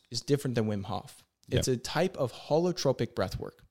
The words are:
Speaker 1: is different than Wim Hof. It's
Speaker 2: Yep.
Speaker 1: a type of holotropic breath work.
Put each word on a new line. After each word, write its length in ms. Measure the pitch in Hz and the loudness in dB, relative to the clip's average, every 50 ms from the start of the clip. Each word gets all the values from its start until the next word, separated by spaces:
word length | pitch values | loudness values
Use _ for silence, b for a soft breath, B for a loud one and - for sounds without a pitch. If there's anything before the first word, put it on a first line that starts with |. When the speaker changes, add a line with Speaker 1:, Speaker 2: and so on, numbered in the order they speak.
| _ _ | _ _
Speaker 1:
is 80 | 120 117 | -8 -8
different 340 | - - 139 143 - 139 117 | 0 0 0 2 2 0 0
than 100 | 117 110 | 0 0
Wim 180 | 107 104 101 95 | 0 0 -2 -4
Hof. 400 | - 98 95 - - - - _ _ _ _ _ - | -4 -6 -6 -8 -10 -16 -20 _ _ _ _ _ 0
It's 200 | 131 123 - 139 | 0 2 2 2
Speaker 2:
Yep. 80 | 127 117 | 0 0
Speaker 1:
a 20 | |
type 380 | - - - 147 175 190 - - | -2 -2 0 0 0 2 2 0
of 160 | 139 123 - | 0 0 -2
holotropic 840 | - - - 147 160 170 180 170 - - 139 127 - 120 - - | -6 -2 0 2 2 4 2 0 2 2 2 2 2 -2 -2 0
breath 240 | - 95 92 - - | -2 -2 -2 -2 -6
work. 240 | - 98 - _ - _ | -8 -10 -10 _ -20 _